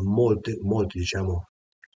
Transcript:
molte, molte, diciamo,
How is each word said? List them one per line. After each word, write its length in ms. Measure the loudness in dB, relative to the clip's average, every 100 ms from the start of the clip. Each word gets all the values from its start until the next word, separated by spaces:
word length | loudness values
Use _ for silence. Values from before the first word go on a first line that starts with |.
molte, 560 | 0 4 4 2 0 -4
molte, 400 | -2 0 0 -2
diciamo, 520 | -4 -2 -2 -2 -6 _ _ _ _